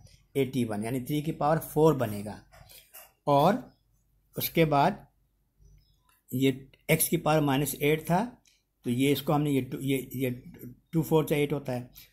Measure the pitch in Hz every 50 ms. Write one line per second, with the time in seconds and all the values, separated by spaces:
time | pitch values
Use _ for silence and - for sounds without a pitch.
0 | - - - _ _ _ - 139 135 123 139 135 120 110 107 101 107 117 131 131
1 | 123 127 147 151 143 160 156 - 139 147 160 156 - - - 156 156 160 151 131
2 | 123 107 104 104 101 104 98 - - _ _ - - - - - - _ - -
3 | - - _ _ - - 143 139 147 180 214 247 - - - _ _ _ _ _
4 | _ _ _ _ _ _ - - - - - 170 165 151 147 143 143 180 208 -
5 | - _ _ _ _ _ _ _ _ _ _ _ _ - - _ _ _ _ _
6 | _ _ _ _ _ - 123 127 131 135 131 135 - - _ - _ - 160 160
7 | - - - 165 - 151 156 160 147 143 135 135 147 139 - - 147 143 156 156
8 | 156 - 165 185 226 247 - - _ _ _ _ _ _ _ _ - 123 120 123
9 | 135 139 143 135 - - 156 143 151 147 139 135 127 123 143 147 139 135 139 131
10 | 123 - - 123 135 127 123 123 - - - - - 123 - - _ _ - 160
11 | 151 - 160 156 147 - 160 147 147 143 147 139 139 - 127 123 123 123 - -
12 | - -